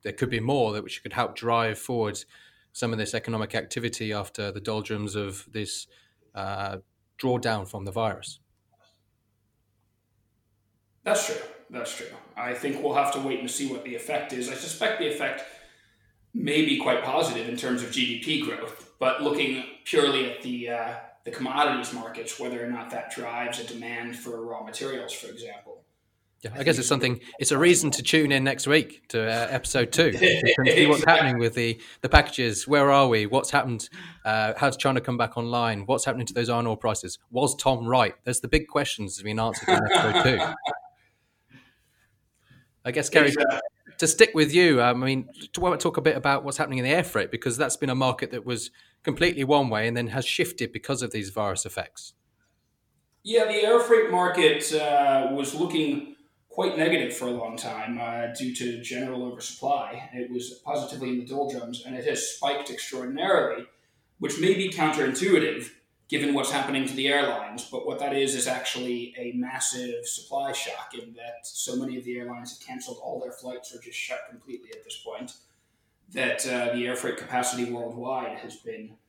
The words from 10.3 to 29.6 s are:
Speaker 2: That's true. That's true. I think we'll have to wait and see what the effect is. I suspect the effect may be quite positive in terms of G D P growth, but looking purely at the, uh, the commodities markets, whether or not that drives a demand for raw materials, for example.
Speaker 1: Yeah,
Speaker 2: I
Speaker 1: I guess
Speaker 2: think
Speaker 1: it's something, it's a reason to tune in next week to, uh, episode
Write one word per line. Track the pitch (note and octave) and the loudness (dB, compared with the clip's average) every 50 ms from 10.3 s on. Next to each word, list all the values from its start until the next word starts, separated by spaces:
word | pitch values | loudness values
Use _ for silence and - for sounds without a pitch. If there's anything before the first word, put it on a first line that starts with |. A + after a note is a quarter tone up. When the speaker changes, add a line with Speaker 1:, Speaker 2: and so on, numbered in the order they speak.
| _ _ _ _ _ _ _ _ _ _ _ _ _ _ _ | _ _ _ _ _ _ _ _ _ _ _ _ _ _ _
Speaker 2:
That's | F#3 - - - | 0 0 2 0
true. | - - - - - - - - _ | -2 -4 -6 -8 -12 -16 -20 -20 _
That's | A#2+ B2 A#2 - - | -12 -10 -10 -8 -10
true. | - A#2 - - - - - - | -10 -12 -14 -16 -18 -20 -18 -12
I | - A#2+ B2 B2 | -8 -6 -6 -6
think | B2 - C#3+ C3+ - C#3 | -4 -4 -4 -4 -2 -2
we'll | C#3+ - | 0 2
have | C#3+ C#3 - - | 2 2 2 0
to | C#3 | -2
wait | C3+ C3+ B2+ - | -2 -4 -4 -4
and | - - | -4 -6
see | - - C#3 | -6 -6 -4
what | C3 B2+ A#2+ - | -4 -6 -6 -8
the | B2+ B2 | -10 -10
effect | A#2 - - D3 - - - C3 | -10 -6 -4 -4 -4 -4 -4 -6
is. | B2 B2 B2+ | -6 -6 -6
I | C3+ | -6
suspect | C#3 - - - - - - - - | -8 -8 -10 -6 -2 -2 -2 -2 -2
the | F3 D3 | -2 -4
effect | C#3+ - C#3 C3 - - - - - - - - _ _ _ _ _ _ _ _ _ _ _ _ _ | -2 -2 -4 -4 -4 -6 -10 -14 -18 -20 -20 -20 _ _ _ _ _ _ _ _ _ _ _ _ _
may | - - C#3+ D3 D#3 D#3 | -4 -2 0 2 2 4
be | D3 C#3 - | 4 2 0
quite | - C3 B2 - B2+ | 2 2 2 2 0
positive | C3 C3+ C3+ - A#2+ A#2 A#2 A2+ A#2+ | 0 0 0 0 0 -2 -4 -4 -6
in | A#2 | -6
terms | - - B2+ B2 A#2+ A#2+ | -6 -2 -2 -2 -2 -2
of | A2+ | -4
G | - C3 B2+ | -2 -2 -2
D | A#2+ A#2 A#2 - | -2 -2 -6 -4
P | E3 D#3 C#3 G2+ | -2 -2 0 0
growth, | - - - - - - - - - _ _ | -2 -4 -6 -8 -10 -12 -14 -20 -20 _ _
but | C3 C3 B2+ - D3 | 2 2 2 2 0
looking | D3 D3 D3 C#3+ C3 C3 C3 B2 - - - _ | 0 2 2 0 0 0 -4 -6 -10 -14 -16 _
purely | - - D#3 C#3 C#3 C3 C3 C3 B2 | 0 2 4 4 6 4 2 0 -2
at | A#2 - - | -4 -8 -6
the, | C3 B2 A#2+ A#2+ A#2 | -6 -6 -6 -4 -4
uh, | A#2+ A#2 A2+ A2+ - - - - - _ _ | -4 -4 -4 -6 -8 -10 -14 -16 -20 _ _
the | A#2+ - | -12 -8
commodities | - C3 B2+ C3+ C#3+ D3 D3 D3 B2+ A#2+ - - | -6 -6 -4 0 2 2 2 2 -2 -4 -6 -8
markets, | B2 A#2+ A#2 - A#2 A2+ - - - | -10 -10 -10 -10 -10 -10 -10 -10 -8
whether | - B2 B2 A#2+ A#2 | -8 -8 -6 -6 -6
or | A#2+ | -6
not | B2 A#2+ A#2 - | -6 -6 -8 -8
that | - - - - | -8 -8 -8 -8
drives | - - A#2+ A#2+ A#2+ A#2+ B2 A#2+ A#2+ - | -10 -10 -8 -8 -6 -6 -6 -6 -6 -8
a | A2+ | -10
demand | - A#2 A#2 A#2+ A#2+ A#2+ A#2+ A#2 A#2+ A#2+ | -10 -10 -10 -10 -10 -8 -8 -8 -10 -10
for | A#2+ - B2 A#2 A2+ A#2 | -10 -10 -10 -10 -8 -8
raw | A#2 A#2 A#2 A2 | -8 -8 -10 -10
materials, | G#2+ - - C#3 C3+ C3 B2 A#2+ A#2+ - | -10 -10 -8 -6 -6 -6 -6 -8 -10 -12
for | - - | -12 -12
example. | A2+ A2 A#2 A#2 A2+ A#2 A#2 - - - - _ _ _ _ _ _ _ _ _ _ _ _ - | -14 -14 -14 -14 -14 -14 -16 -18 -20 -20 -20 _ _ _ _ _ _ _ _ _ _ _ _ -14
Speaker 1:
Yeah, | A2+ A2 | -12 -8
Speaker 2:
I | C3+ | -2
Speaker 1:
I | C#3 | 2
guess | D#3 D#3+ | 2 4
Speaker 2:
think | A#2+ | 4
Speaker 1:
it's | A#2+ - | 4 2
something, | D3 C3+ C3+ C3 B2 A#2 - - - - | 2 2 2 2 0 0 -6 -16 -6 -2
it's | C3+ - | 0 2
a | D3 C3+ | 4 6
reason | D#3+ F3 F3 - E3 D3 C3 | 8 8 8 8 6 2 0
to | - B2+ | 0 0
tune | - - D#3 D3+ C#3 | 4 4 6 6 6
in | C#3 C3+ C3 | 4 4 4
next | C3+ C3+ - - | 2 0 0 2
week | C3+ D3 D#3+ B2+ - - - _ _ | 4 4 4 4 2 -6 -20 _ _
to, | - A#2 A2 | -2 0 0
uh, | A2 A2+ A#2 A#2 - | 2 0 0 0 0
episode | C3+ B2+ | -2 -2